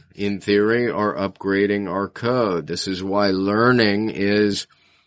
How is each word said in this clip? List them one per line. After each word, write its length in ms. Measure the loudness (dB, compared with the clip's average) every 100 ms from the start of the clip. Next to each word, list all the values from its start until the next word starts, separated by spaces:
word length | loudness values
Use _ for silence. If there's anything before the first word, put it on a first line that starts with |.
| -16 -8
in 240 | -6 -4
theory, 500 | 0 2 2 0 -2
are 260 | -2 -4 -2
upgrading 760 | -6 -4 -2 0 2 0 -2
our 180 | -4 -6
code. 600 | -4 -2 0 0 -2 -4
This 200 | -6 -6
is 160 | -6
why 260 | -2 0 0
learning 800 | 2 0 4 4 4 4 2 -2
is 580 | -2 2 4 2 0 -6 _ _ _